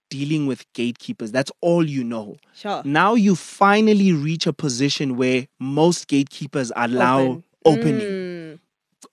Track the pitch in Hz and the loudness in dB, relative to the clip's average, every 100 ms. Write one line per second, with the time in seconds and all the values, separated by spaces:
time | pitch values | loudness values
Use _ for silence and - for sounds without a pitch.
0 | - 135 143 156 139 123 - - 120 117 | -14 -8 -4 -2 -2 -6 -10 -6 -6 -6
1 | - 113 113 104 - - 175 170 160 135 | -10 -10 -6 -4 -4 -2 0 2 0 -2
2 | 117 113 104 - _ - 208 170 139 151 | -6 -8 -10 -16 _ -14 -8 -6 -2 2
3 | 190 240 202 175 - - 196 208 220 208 | 2 4 4 2 -2 0 4 6 4 4
4 | 196 156 151 165 170 143 151 120 139 - | 4 2 0 -2 -4 -4 -4 -2 -2 -2
5 | 143 123 127 127 120 - 131 143 170 170 | -4 -2 0 0 -4 -10 -4 2 2 2
6 | - 139 139 - 147 143 117 113 120 123 | 0 -2 -2 -6 -8 -6 -6 -4 -2 0
7 | 123 135 131 127 - _ 160 160 160 - | 2 2 0 -4 -12 _ 4 4 2 -2
8 | 208 190 180 175 160 151 _ _ _ _ | -4 -6 -8 -10 -14 -20 _ _ _ _
9 | - | -2